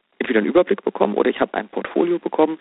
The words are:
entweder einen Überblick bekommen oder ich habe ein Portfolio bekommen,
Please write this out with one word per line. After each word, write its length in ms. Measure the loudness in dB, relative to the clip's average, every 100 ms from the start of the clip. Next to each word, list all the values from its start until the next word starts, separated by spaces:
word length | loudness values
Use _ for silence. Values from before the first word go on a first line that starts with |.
| _ _
entweder 200 | -2 0
einen 80 | 2
Überblick 360 | 2 2 0
bekommen 320 | -2 0 0 2
oder 140 | 0
ich 120 | 0
habe 120 | -2
ein 140 | -4 -6
Portfolio 500 | -8 -4 0 0 0
bekommen, 400 | -2 0 0 0